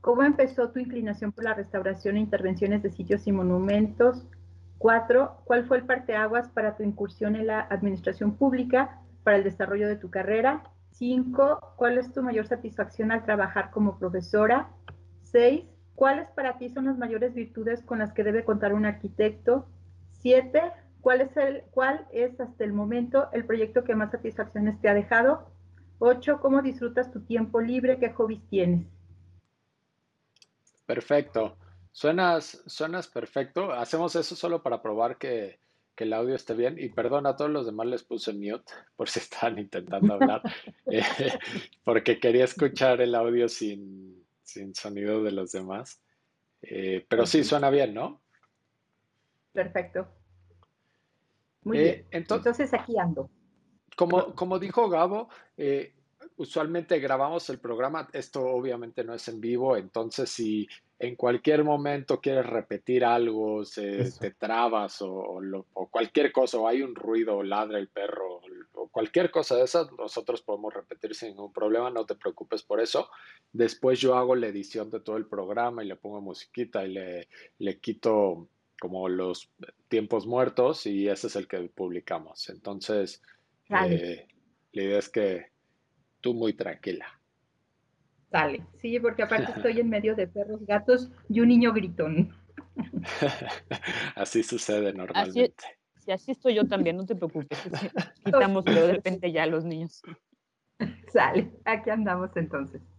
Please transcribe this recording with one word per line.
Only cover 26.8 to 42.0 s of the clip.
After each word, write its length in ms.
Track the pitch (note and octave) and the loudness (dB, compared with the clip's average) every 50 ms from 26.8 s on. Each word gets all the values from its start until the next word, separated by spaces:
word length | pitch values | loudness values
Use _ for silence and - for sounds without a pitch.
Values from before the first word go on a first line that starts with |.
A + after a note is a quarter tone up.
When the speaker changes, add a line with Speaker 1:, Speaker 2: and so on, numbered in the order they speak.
| B3 A#3 A#3 - B3 B3 - | -6 -4 -2 -2 -2 -2 -6
Speaker 1:
tu 80 | G#3+ | -14
tiempo 400 | - - A#3 A3+ A3 G#3+ - A3+ | -8 -2 -2 -2 -2 2 0 0
libre? 380 | A3+ A#3 B3 B3+ A#3+ B3+ C4 B3+ | 0 2 0 0 2 2 2 2
¿Qué 120 | B3+ A#3 | 2 -2
hobbies 320 | A#3+ - A#3 G#3+ A3 G#3 - - | 0 0 0 0 0 -8 -10 -2
tienes? 360 | - G3 F3+ F3 F3 E3+ E3+ - - - - - - - - _ - - _ _ _ _ _ _ _ _ _ _ _ _ _ _ _ _ _ _ _ _ - _ _ _ _ _ _ _ _ | 0 2 4 4 4 2 0 -4 -14 -20 -20 -20 -20 -20 -20 _ -20 -20 _ _ _ _ _ _ _ _ _ _ _ _ _ _ _ _ _ _ _ _ -20 _ _ _ _ _ _ _ _
Speaker 2:
Perfecto. 680 | _ A#2 A#2+ A#2 - D3 D3 C#3+ - - A#2+ A2 G2+ - - - - - - - _ _ | _ -4 -4 -2 2 0 0 0 0 -2 -4 -4 -4 -6 -12 -20 -20 -20 -20 -20 _ _
Suenas, 680 | - - D3 D#3+ F3+ F#3 F3+ E3+ D#3+ D3 - - - - | -2 0 0 2 2 2 2 2 2 -2 -6 -18 -20 -20
suenas 400 | - - - D3+ D#3+ E3+ F#3 E3+ | -18 -8 -8 -6 -6 -6 -8 -10
perfecto. 640 | - _ B2+ A2+ A2+ _ C#3+ C3+ C3 _ F3 F#3+ G3 C#3+ | -8 _ -10 -10 -6 _ -6 -6 -4 _ -4 -4 -2 -2
Hacemos 440 | A#2+ A#2+ - - D#3+ E3+ E3+ - | -4 -4 -4 -2 -2 -2 0 -2
eso 180 | E3+ D#3 - - | -2 -4 -4 -6
solo 280 | - - F3 E3+ E3 - | -6 -4 -2 -2 -2 -2
para 180 | C3 A#2+ A2 - | -2 -4 -2 -4
probar 360 | A2 G#2+ A2 A2+ A#2+ B2+ - | -4 -2 0 0 -2 -2 -4
que, 400 | - C3+ B2 A2+ G#2 F#2+ F#2+ _ _ _ _ _ _ _ _ | -6 -4 -4 -4 -4 -6 -10 _ _ _ _ _ _ _ _
que 100 | - A2+ | -6 -4
el 80 | A2 A2 | -2 -2
audio 220 | A2+ A#2+ B2 C3+ | -2 0 -2 -2
esté 200 | B2 - - A#2 | -4 -4 -6 -2
bien. 220 | A2 A#2 B2+ D3 E3+ | 0 0 -2 -2 -4
Y 100 | C#3 B2 | -10 -8
perdón, 380 | G#2 - A2+ B2 C3 C#3+ C#3+ | -4 -2 -2 0 0 0 0
a 100 | C#3+ C3 | 0 -2
todos 140 | C3+ D3 D3+ | 0 -2 -2
los 160 | D3+ D3 B2+ | -2 -2 -4
demás 200 | A2+ G#2+ G#2+ A2+ | -4 -6 -4 -4
les 160 | A#2+ B2 - - | -4 -4 -6 -6
puse 300 | _ A#2 A2+ - - G#2 | _ -10 -6 -6 -6 -8
mute 400 | G2+ G2+ G2+ A2 A2+ _ - - - - _ _ | -6 -6 -6 -8 -8 _ -16 -20 -20 -20 _ _
por 120 | _ B2+ - | _ -8 -4
si 100 | - A#2 | -4 -6
estaban 380 | - - - - - A#2+ A2+ G#2 | -8 -8 -8 -4 -2 -2 -2 -4
intentando 560 | G#2 G2 - G2 F2 - - - - G#3 G#3 | -10 -8 -8 -10 -8 -6 -2 2 2 4 4
hablar, 280 | - C4+ - - - - A#3 - - - | 4 2 2 2 0 -4 -8 -10 -10 -16
<laughs> 200 | - - _ _ | -20 -20 _ _
eh, 160 | - - A2 A2+ - - - C#3 C3+ - - - - - G2 - - _ _ _ | -2 -2 0 0 0 -2 -2 -2 -2 -2 -4 -8 -8 -10 -10 -12 -12 _ _ _
porque 340 | - A#2 A2+ | 2 2 2